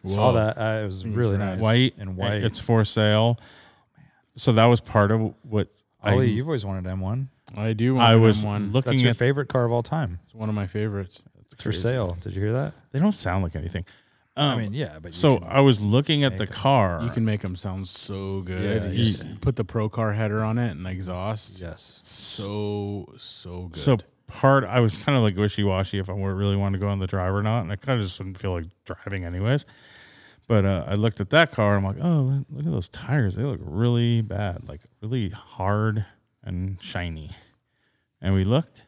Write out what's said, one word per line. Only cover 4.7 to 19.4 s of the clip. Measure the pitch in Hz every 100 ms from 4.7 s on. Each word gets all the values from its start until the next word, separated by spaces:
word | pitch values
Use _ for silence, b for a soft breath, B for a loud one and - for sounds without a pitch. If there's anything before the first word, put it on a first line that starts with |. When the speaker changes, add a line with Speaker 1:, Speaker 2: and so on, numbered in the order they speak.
| 120
Speaker 3:
part | - 113 101
of | 110 110 -
what | 135 107 95 _ _ _
I | 104
Speaker 1:
Ollie, | 101 127
you've | 107 143
always | 143 101
wanted | 95 90
M | 92
one. | 92 123 135 _ - 104
Speaker 2:
I | 110
do | 110 120 131
want | 117
Speaker 3:
I |
Speaker 2:
an | 113
Speaker 3:
was | 110 107 107
Speaker 2:
M |
one. | 104 101
Speaker 3:
looking | 117 131
Speaker 1:
That's | 131
your | 120
Speaker 3:
at | 117
Speaker 1:
favorite | 123 139 139
car | 131 120
of |
all | 117
time. | 110 160 120 87
Speaker 2:
It's | _ 113
one | 110
of | 107
my | 98
favorites. | 104 107 101 90 - - _
Speaker 3:
It's | - -
Speaker 1:
It's |
for | 110
Speaker 3:
crazy. | 95
Speaker 1:
sale. | 113 127 95 87
Did | 92 92
you |
hear | 104
that? | 120 151 - _
Speaker 3:
They | 135
don't | 196
sound | 208 - 92
like | 95 82
anything. | 85 - - b b b b -
Speaker 1:
I | 147
Speaker 3:
Um, | 120
Speaker 1:
mean, | 107
yeah, | 117 117 78
but | 85
you |
Speaker 3:
so | 160 156 120
Speaker 1:
can | 85
Speaker 3:
I | 135
was | 139 110
looking | 104 117 143 147
at | 139
Speaker 1:
make | 95
Speaker 3:
the | 101
Speaker 1:
them. |
Speaker 3:
car. | - 135 135 98 85
Speaker 2:
You | 117
can | 113 110
make | 107
'em | 95 90
sound | 101 92 92
so | - - 98 98 98
good. | 92 92 104 110
Speaker 1:
Yeah, | 101
Speaker 2:
You | 98
just | 113 101 -
Speaker 3:
yeah. | 104